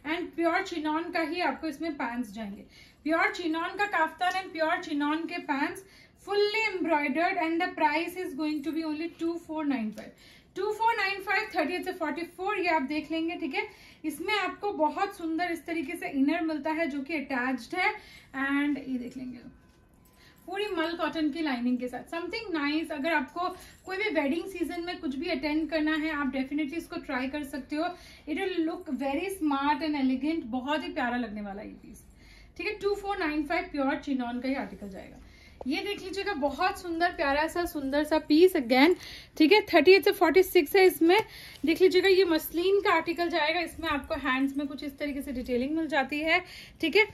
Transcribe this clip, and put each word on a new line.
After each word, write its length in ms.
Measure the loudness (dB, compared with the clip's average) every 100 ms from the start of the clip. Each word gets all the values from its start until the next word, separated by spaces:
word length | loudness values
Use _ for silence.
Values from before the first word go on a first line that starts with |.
| -6
And 280 | -6 -6 -2
pure 260 | 0 0
chinon 420 | -2 -4 -2 -2
का 180 | -2 -2
ही 180 | -2 -2
आपको 260 | -2 -2 -6
इसमें 260 | -6 -6
pants 400 | -4 -6 -6 -8
जाएंगे, 300 | -8 -10 -12 -16 -20 -20 _
Pure 300 | 0 2 2
chinon 420 | 0 -4 -2 -4 -2
का 80 | 0
काफ्तान 460 | 2 0 0 -2
and 220 | -2 -4
pure 300 | -2 0 0
चिनॉन 340 | -2 -2 0 0
के 200 | -2 -6
पैंट्स, 460 | -4 -2 -2 -4 -14 -20 -20 _ -2
fully 340 | 2 2 2 0
embroidered 640 | 0 0 2 2 0 0 0
and 180 | 0 0
the 80 | -2 0
price 420 | 0 2 -2 -6 -8
is 100 | -4
going 200 | -4 -2
to 100 | -4
be 100 | -4 -4
only 220 | -4 -6 -4
two 160 | -4 -4 -6
four 160 | -4 -2
nine 260 | 0 -2
five। 220 | -6 -14 -18 -20 -20 -14 -6
टू 160 | -4
फ़ोर 200 | 0 2 2
नाइन 220 | 0 -2
फ़ाइव, 300 | -2 -2 0 -2
थर्टी 180 | -2
एट 120 | -2 -4
से 60 |
फ़ोर्टी 300 | -4 -4 -4
फ़ोर, 380 | -8 -6 -4 0
ये 80 | 2
आप 140 | 0
देख 300 | 0 -4 -4
लेंगे, 240 | -4 -2 -4
ठीक 200 | -4 -4
है। 120 | -6 -10 -20 -10 -8
इसमें 280 | -6 -2
आपको 380 | -2 -2 -4 -4
बहुत 460 | 0 0 2 -4 -4
सुंदर 340 | -4 -2 -2
इस 140 | -4 -4
तरीके 300 | -4 -4 -6
से 120 | -4
inner 320 | 0 2 2
मिलता 300 | 0 -2 -2
है, 160 | -2 -2
जो 120 | -4
कि 140 | -4
attached 600 | -6 -4 -2 -2 -4 -4 0
है। 180 | 0 0 -8 -20 -14 -6
And 420 | -2 0 0 -2 -4
ये 80 | -6
देख 200 | -6 -10
लेंगे, 200 | -12 -12 -16 -20 -20 _ _ _ _ _ -20 -20 -8
पूरी 200 | -6 -2
mall 260 | 0 -2 0
cotton 340 | -2 0 0
की 120 | 0
lining 360 | -2 0 0 0
के 100 | -2
साथ, 240 | -8 -8
something 440 | -8 -6 -6 -4 -2
nice। 360 | 0 0 -2
अगर 220 | -4 0
आपको 360 | 0 -2 -4 -4 -6 -14 -18 -8
कोई 120 | -4
भी 120 | 0
wedding 340 | 0 0 -2
season 400 | -4 -6 -4 -4 -6
में 140 | -6
कुछ 160 | -6 -4
भी 120 | -4
अटेंड 420 | -2 0 0 0
करना 260 | 0 2 0
है, 160 | 0
आप 220 | -2 -2
definitely 400 | -2 -2 -2 -2
इसको 220 | -4 -8 -8
try 320 | -4 -4 -4
कर 160 | -4
सकते 320 | -6 -8 -6 -4
हो। 100 | -2 -4 -14 -16 -6
It 100 | -4
will 200 | -2 0
look 340 | -2 -2 -6 -4
very 240 | -2 -2 -2 -2
smart 420 | 0 2 2 0
and 200 | 0 0 2
elegant, 380 | 2 0 -2
बहुत 400 | -2 -4 -2 -2
ही 100 | -2
प्यारा 240 | -4 -2 -2
लगने 240 | -4 -6
वाला 200 | -8 -10
ये 140 | -12 -16
piece, 220 | -18 -20 -20 -20 -20 -20 -18 -8
ठीक 100 | -6
है। 60 |
टू 220 | -2 -2 -2
four 220 | -2 -2
nine 260 | 0 0
five 220 | 0 -2 -2
pure 240 | -2 0 0
चिनॉन 440 | -2 -2 -2 -4
का 100 | -2
ही 60 | -4
आर्टिकल 340 | -6 -10 -12
जाएगा। 280 | -14 -16 -20 -20 -20 -20 -10 -4
ये 140 | -2
देख 200 | -2 -6
लीजिएगा, 300 | -6 -4 -4
बहुत 480 | 0 -2 2 0 0
सुंदर 280 | -4 0 0
प्यारा 380 | 2 0 2 0
सा 180 | 0 -4
सुंदर 380 | -4 0 0
सा 140 | 2 0
piece 340 | 4 8 8
again, 420 | 6 4 6 6 6 -2 -16 -14 4
ठीक 140 | 8
है। 100 | 8
थर्टी 300 | 8 6 10
एट 120 | 8
से 80 | 8
फ़ोर्टी 320 | 4 6 6
सिक्स 320 | 6 4 4 6
है 100 | 6
इसमें, 340 | 8 6 6 4 -8 -18 -4 0
देख 160 | 6
लीजिएगा, 260 | 6 6 6
ये 180 | 6 6
मसलिन 560 | 2 0 0 4 4
का 120 | 4
article 360 | 2 2 0 0
जाएगा। 300 | 2 2 0
इसमें 300 | -2 -4 -4
आपको 260 | -2 -2 -4
hands 420 | 0 2 0 0
में 100 | -6
कुछ 160 | -6
इस 140 | -10 -6
तरीके 240 | -6 -6
से 100 | -6
detailing 460 | -8 -2 -2 0 -2
मिल 100 | 0
जाती 320 | 0 0 -2
है, 240 | 0 0 0 -12 -20 -6
ठीक 140 | 2 2
है। 100 | 2